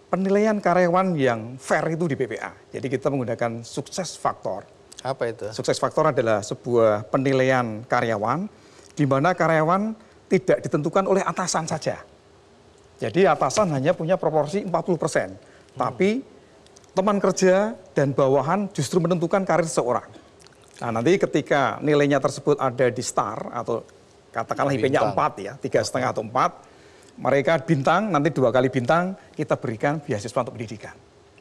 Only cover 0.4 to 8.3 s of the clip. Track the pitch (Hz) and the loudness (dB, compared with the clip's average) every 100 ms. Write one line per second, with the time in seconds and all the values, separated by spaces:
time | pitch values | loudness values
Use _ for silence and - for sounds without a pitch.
0.4 | 220 208 185 180 175 180 190 160 127 113 | 2 2 2 4 4 4 2 2 2 0
1.4 | 113 131 - 175 160 160 170 131 123 110 | -4 -14 -2 0 0 -2 -2 -2 -4 -4
2.4 | 92 - - 117 123 127 151 139 120 113 | -10 -12 -14 -8 -4 -2 -2 -2 -4 -4
3.4 | 117 113 117 - - - 175 - 131 - | -4 -6 -10 -10 -10 -8 -10 -6 -6 -4
4.4 | 117 98 - - - - 127 139 117 113 | -8 -8 -12 -20 -20 -14 -10 -6 -6 -6
5.4 | 104 110 127 131 127 156 156 135 113 107 | -10 -8 -4 -2 0 2 0 2 2 0
6.4 | 101 - - 120 110 104 107 143 135 131 | -2 -10 0 4 4 4 0 -2 2 2
7.4 | 131 131 117 107 117 123 117 110 107 | 4 2 0 -6 -2 0 0 0 0